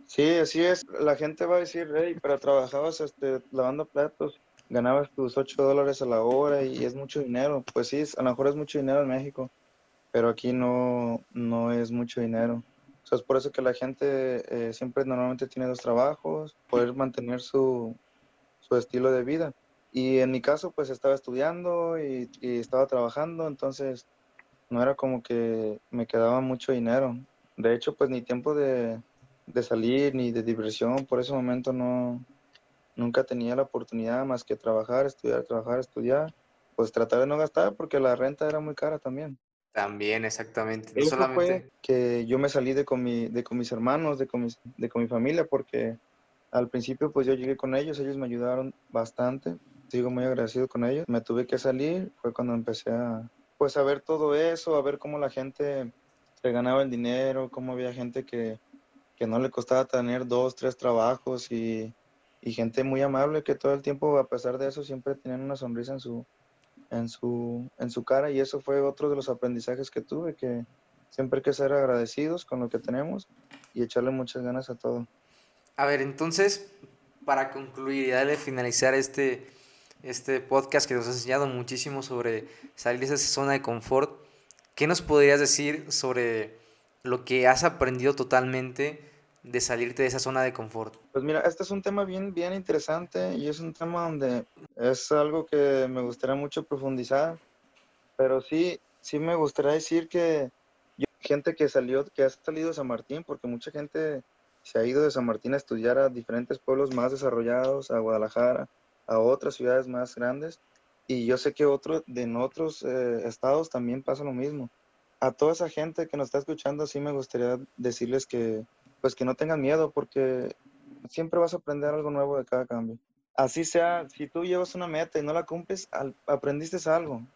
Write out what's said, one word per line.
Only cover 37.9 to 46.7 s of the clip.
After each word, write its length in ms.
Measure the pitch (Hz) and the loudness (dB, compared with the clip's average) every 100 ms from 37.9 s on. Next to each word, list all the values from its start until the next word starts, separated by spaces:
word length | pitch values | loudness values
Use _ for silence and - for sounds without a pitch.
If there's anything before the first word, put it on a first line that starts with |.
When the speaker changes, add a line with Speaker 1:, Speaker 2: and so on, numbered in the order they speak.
| 143 | 2
Speaker 1:
la 160 | 127 123 | 4 2
renta 320 | 131 143 151 | 0 -2 -2
era 100 | 151 | -2
muy 160 | 151 | -4
cara 240 | 139 151 151 | -4 -4 -4
también. 400 | 131 135 151 131 _ _ _ | -6 -8 -8 -12 _ _ _
Speaker 2:
También, 520 | 107 104 104 104 110 | -4 -4 -2 0 0
exactamente, 680 | 110 - 110 117 110 110 - | -2 -4 -6 -4 -2 -4 -4
no 60 | - | 0
Speaker 1:
Eso 160 | 151 131 | 2 4
fue 100 | 131 | 2
Speaker 2:
solamente 440 | 131 175 180 127 _ | 2 2 0 -6 _
Speaker 1:
que 440 | - 127 123 120 117 | 0 2 2 0 0
yo 120 | 131 | 2
me 100 | 139 | 2
salí 240 | 139 127 | 0 0
de 120 | 135 | 0
con 180 | 147 127 | 0 0
mi, 260 | 123 117 113 | 0 -2 -2
de 160 | 120 | -4
con 140 | - 123 | -4 -4
mis 120 | 117 | -4
hermanos, 480 | 113 123 151 156 135 | -2 0 0 0 -2
de 80 | 135 | -2
con 160 | 123 | -2
mis, 160 | 117 - 123 - | -4 -6 -14 -6
de 120 | 120 | -4
con 140 | 120 | -2
mi 60 | 117 | 0
familia, 360 | 117 131 165 | 0 2 2
porque 520 | 165 139 - 120 113 113 _ _ _ _ _ | 0 -2 -2 -4 -2 -6 _ _ _ _ _
al 180 | 123 | -2
principio, 440 | 120 | 0